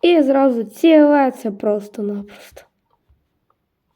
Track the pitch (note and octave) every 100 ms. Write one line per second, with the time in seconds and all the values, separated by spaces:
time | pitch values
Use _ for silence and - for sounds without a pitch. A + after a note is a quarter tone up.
0 | E4+ F4 C4+ C4+ C4+ A#3 A3 - E4 D#4
1 | D4 D4 C4+ B3 A3 G3+ A3 G#3 G3+ -
2 | G#3 G3+ G3+ - - - _ _ _ _
3 | _ _ _ _ _ _ _ _ _